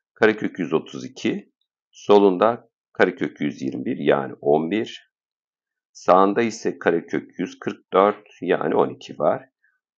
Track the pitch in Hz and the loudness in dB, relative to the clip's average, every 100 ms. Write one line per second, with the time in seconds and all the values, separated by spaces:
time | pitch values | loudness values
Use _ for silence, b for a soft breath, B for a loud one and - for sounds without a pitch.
0 | _ - 110 107 107 - 80 78 - 69 | _ 0 0 0 -6 -6 -4 -4 -4 -14
1 | 64 - 110 185 - _ _ _ _ - | -16 -8 -6 -6 -10 _ _ _ _ -10
2 | - 101 101 90 104 120 _ _ _ - | 4 6 6 4 0 0 _ _ _ 0
3 | 98 - 76 - 73 64 65 65 65 67 | 0 0 -8 -6 -8 -6 -8 -8 -8 -6
4 | 71 69 67 60 71 76 82 104 120 - | 0 0 0 -6 0 0 0 -4 -6 -12
5 | _ _ _ _ _ _ _ _ _ - | _ _ _ _ _ _ _ _ _ -10
6 | - 90 98 101 117 104 104 87 - 85 | 2 4 4 2 -2 -4 -8 -4 -2 -2
7 | - 76 - - 90 - - 107 _ 92 | -2 -8 -8 -10 -10 -8 -12 -12 _ 2
8 | 101 104 - - 87 87 - - 69 - | 2 0 -10 -10 -4 -2 0 0 0 -2
9 | - - 76 113 - _ _ _ _ | -16 -4 -2 -2 -8 _ _ _ _